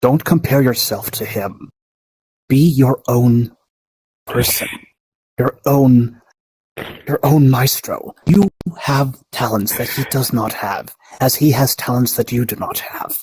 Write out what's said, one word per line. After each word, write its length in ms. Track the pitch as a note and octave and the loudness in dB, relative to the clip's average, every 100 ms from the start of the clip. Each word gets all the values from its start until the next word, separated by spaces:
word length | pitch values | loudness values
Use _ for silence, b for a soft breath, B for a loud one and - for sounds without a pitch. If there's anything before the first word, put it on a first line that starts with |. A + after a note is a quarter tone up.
Don't 220 | B2+ C#3+ | 2 2
compare 380 | - E3+ - C#3 | 2 0 2 2
yourself 500 | C3 A#2+ - G#2 - | 2 0 -2 -6 -8
to 140 | - G#2+ | -10 -8
him. 440 | - G2 - - _ _ _ _ _ _ _ _ | -6 -8 -10 -20 _ _ _ _ _ _ _ _
Be 220 | C3+ D#3+ | 4 4
your 320 | C3+ C3 C3+ - | 4 2 2 0
own 480 | B2 B2 A#2 A#2 _ _ _ _ _ _ _ - | 2 4 4 0 _ _ _ _ _ _ _ -8
person. 440 | - E3 - - - - _ _ _ _ _ | -4 -2 -2 -6 -12 -18 _ _ _ _ _
Your 200 | C3 - - | -2 -2 0
own, 560 | C#3 C3+ B2 A#2+ - _ _ _ _ _ - - - - | 2 6 4 4 -4 _ _ _ _ _ -16 -16 -16 -6
your 120 | C#3+ | -2
own 260 | - D3+ C#3 | 2 4 6
maestro. 640 | C3 C3 - - - - - - | 4 0 -2 -6 -10 -10 -14 0
You 240 | F3+ G3 _ - E3 | 4 4 _ -12 -10
have 380 | - C#3 C#3 B2+ _ | -4 -2 -2 -6 _
talents 460 | - A#2+ A2 G2 - | -8 -4 -2 -4 -6
that 120 | B2 | -6
he 140 | - C3+ | -6 -6
does 260 | C3+ B2+ | -4 -2
not 200 | B2 A2 | -2 -4
have, 420 | - G#2 G2 B1 - B B | -6 -8 -8 -10 -20 B B
as 160 | C3 - | -2 2
he 160 | D3+ | 2
has 240 | B2+ C3+ - | 4 2 -2
talents 400 | - B2 B2 - | -4 -2 0 -2
that 160 | A#2 | -4
you 140 | A#2+ A#2 | -2 -4
do 100 | G2+ | -4
not 240 | - - | -6 -8
have. 380 | - - - - | -10 -12 -10 -10